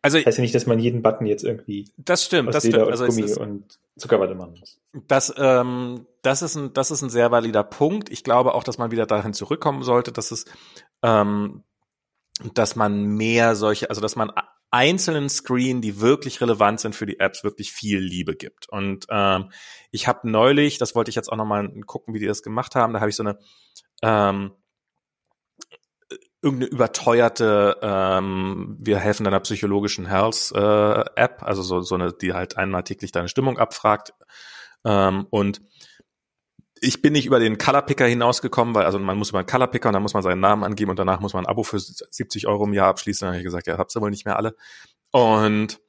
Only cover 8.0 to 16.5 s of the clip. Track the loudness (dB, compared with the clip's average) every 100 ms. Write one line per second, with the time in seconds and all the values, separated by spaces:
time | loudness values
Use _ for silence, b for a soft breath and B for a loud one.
8 | -8 -12 0 2 4 0 -4 -6 -4 -2
9 | 0 0 -2 -8 -6 -2 -2 -2 0 0
10 | 0 -6 -8 -8 -12 B B B B _
11 | 2 4 4 0 -4 -8 _ _ _ _
12 | _ _ _ -12 -6 -2 0 0 0 0
13 | -2 -2 0 4 4 4 0 0 -4 -4
14 | -6 -4 -4 -4 -8 _ _ 2 4 2
15 | 0 -2 -2 -6 -2 0 0 0 -4 2
16 | 4 4 0 -4 0